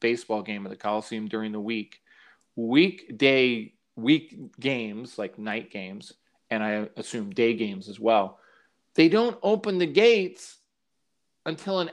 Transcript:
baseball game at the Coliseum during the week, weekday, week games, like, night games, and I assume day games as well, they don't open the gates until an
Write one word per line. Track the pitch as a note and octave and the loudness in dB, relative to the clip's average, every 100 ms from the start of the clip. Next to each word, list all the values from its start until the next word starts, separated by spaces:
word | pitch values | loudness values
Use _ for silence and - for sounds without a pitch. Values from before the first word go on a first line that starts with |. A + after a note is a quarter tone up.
baseball | A#2 A#2 - G#2+ | -2 -2 -2 -4
game | G2 G2+ G2 | -4 -8 -10
at | |
the | G2 | -6
Coliseum | G#2 G#2+ - A2 G#2+ | -2 -2 -4 -8 -6
during | A2 A2 | -6 -4
the | G#2+ | -6
week, | G#2+ A2 G2+ - _ _ - _ _ - | -4 -6 -6 -16 _ _ -20 _ _ -6
weekday, | A2+ C#3 F#3+ F3+ - A2 C3+ C3+ B2+ A#2 A2 _ _ - | 2 4 4 0 -14 2 4 6 4 0 -6 _ _ -4
week | A#2 D#3 - A3 B2+ - | 2 2 2 -18 -18 -6
games, | C3 B2 A2 G#2 B2 - | -4 -4 -6 -10 -12 -8
like, | F#2+ G#2+ | -10 -8
night | G#2+ A2 - | -8 -8 -8
games, | G#2 F#2 G2+ - _ _ _ - | -12 -12 -14 -18 _ _ _ -8
and | A2 | -4
I | G#2+ G#2+ G#2 - | -2 -4 -6 -10
assume | - A#2+ G2+ | -10 -8 -6
day | G2 A#2 | 0 0
games | A2 G#2 F#2+ G#2 | 2 -4 -6 -14
as | G2+ | -4
well, | A2+ G#2+ F#2+ - _ _ _ _ _ | 2 2 2 -8 _ _ _ _ _
they | - D#3+ | 4 6
don't | G#3+ A#3 - | 6 2 0
open | G3 G#3+ G#3 F#3 | 0 0 0 0
the | E3 | 2
gates | D#3 A#3 A3 F#3 - - - _ _ _ _ _ _ _ _ D#3+ | 6 6 6 0 -8 -20 -20 _ _ _ _ _ _ _ _ -8
until | D#3+ G3 F#3+ | -8 -4 -2
an | E3 | -2